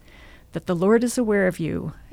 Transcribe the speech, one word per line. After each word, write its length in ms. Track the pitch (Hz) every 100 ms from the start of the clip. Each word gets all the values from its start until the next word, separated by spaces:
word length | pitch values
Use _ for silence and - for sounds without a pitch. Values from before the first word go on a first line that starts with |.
| - - - - -
that 120 | 165 -
the 100 | 170
Lord 280 | 190 233
is 140 | 240 254
aware 280 | 220 208 185
of 120 | 180
you, 340 | 160 170 165 - -